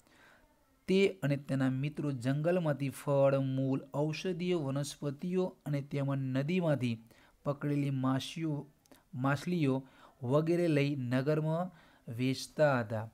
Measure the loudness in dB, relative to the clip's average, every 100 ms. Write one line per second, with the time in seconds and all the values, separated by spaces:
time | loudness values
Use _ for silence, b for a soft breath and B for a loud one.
0 | b b b b b b b _ 0 4
1 | 4 2 -2 -2 -2 0 0 0 -4 -4
2 | -4 -2 -2 0 2 2 0 0 -2 -4
3 | 0 4 6 4 0 0 0 0 -2 -2
4 | -2 -2 -4 -2 0 0 0 -2 -4 -6
5 | -6 -4 -2 0 -2 -4 -4 -4 -2 -4
6 | -2 -2 0 -2 0 2 2 2 0 -2
7 | -8 b b b -6 -4 -2 0 0 0
8 | 0 0 -2 -6 -4 -4 -8 _ _ B
9 | B -4 -2 0 -2 0 2 0 -4 B
10 | B B 0 2 2 2 2 2 2 0
11 | 0 0 2 0 0 -2 -4 B B B
12 | -14 -4 -2 -2 -6 2 4 4 0 -4
13 | -6